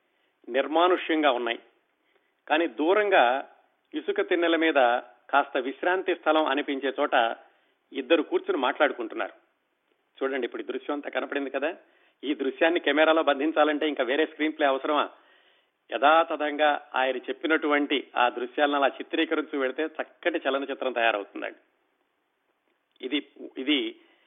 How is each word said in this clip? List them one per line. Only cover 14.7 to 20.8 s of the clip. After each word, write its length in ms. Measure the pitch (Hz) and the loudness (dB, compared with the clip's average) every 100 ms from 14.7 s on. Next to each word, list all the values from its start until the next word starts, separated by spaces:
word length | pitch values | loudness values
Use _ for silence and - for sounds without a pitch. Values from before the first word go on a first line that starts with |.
| 135 147 147 101 - _ _ _ _ _ _ - | 0 0 -2 -2 -6 _ _ _ _ _ _ -8
యథాతథంగా 800 | 117 135 160 165 156 151 147 151 143 - 127 | 2 4 6 4 -2 -4 0 2 0 -2 -2
ఆయన 220 | 131 127 | 0 -2
చెప్పినటువంటి 800 | 127 131 147 160 160 147 147 143 - 123 | -6 -6 0 0 2 0 2 -2 -2 0
ఆ 100 | 123 | 0
దృశ్యాలను 460 | 120 123 - 147 143 | 0 -6 -2 0 2
అలా 120 | 135 | 0
చిత్రీకరించి 720 | - - 160 160 160 139 143 | -2 -8 -4 -2 -2 -4 -4
పెడితే 240 | 131 127 156 | -4 -4 -8
చక్కటి 540 | 156 127 - 175 160 | -8 -12 -6 -4 -2
చలనచిత్రం 520 | 143 135 135 131 | -2 -4 -4 -6